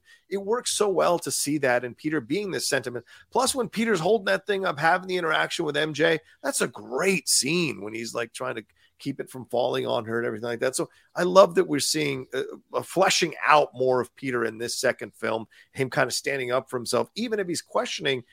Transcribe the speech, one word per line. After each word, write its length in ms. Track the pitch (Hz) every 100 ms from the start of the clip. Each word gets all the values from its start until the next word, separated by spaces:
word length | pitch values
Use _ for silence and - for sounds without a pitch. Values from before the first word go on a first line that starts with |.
| - - _
It 80 | 196
works 340 | 196 240 -
so 160 | - 208
well 300 | 165 - 165
to 120 | 143
see 260 | - 143 151
that 240 | 135 123 123
and 120 | 110
Peter 220 | 156 151
being 300 | 113 180 202
this 160 | 135 -
sentiment. 380 | 135 123 123 - - -
Plus, 220 | 220 254 269
when 120 | 202
Peter's 300 | - 226 190
holding 240 | 165 220 196
that 200 | 196 -
thing 180 | 196 185
up, 120 | 143
having 280 | 165 180 185
the 60 | 180
interaction 460 | 160 156 160 - 156
with 100 | 147
M 160 | 156
J, 260 | 143 165 160 - _
that's 160 | 269 -
a 60 | 160
great 600 | 107 107 127 185 185 -
scene 520 | - 131 175 156 98
when 120 | 104
he's, 200 | 113 117
like, 180 | 117 117
trying 220 | - 127 120
to 80 | 107 _ _ _
keep 200 | 139 135
it 100 | -
from 160 | 131 113
falling 400 | 120 127 131 120
on 200 | 120 110
her 120 | 117
and 80 | 120
everything 200 | 110 120
like 120 | 117
that. 140 | 131 131
So 140 | 151 _ _ -
I 80 |
love 320 | 180 185 196 180
that 120 | 170
we're 120 | 147
seeing, 480 | - 156 147 131 123
uh, 100 | 127 - - -
a 100 | 123
fleshing 520 | 127 170 190 - 165 135 123
out 240 | 151 143
more 260 | 123 131 127
of 140 | 117 -
Peter 300 | 135 120 113
in 120 | 110
this 180 | 117 -
second 380 | 127 113 110
film, 340 | - 113 113 107 - -
him 180 | - 131
kinda 220 | 147 123
standing 400 | - 139 135 123
up 180 | 127 -
for 80 | 127
himself, 320 | 117 120 117 -
even 240 | 240 214
if 80 | 180
he's 140 | 147
questioning 640 | - 214 240 - 151 131 -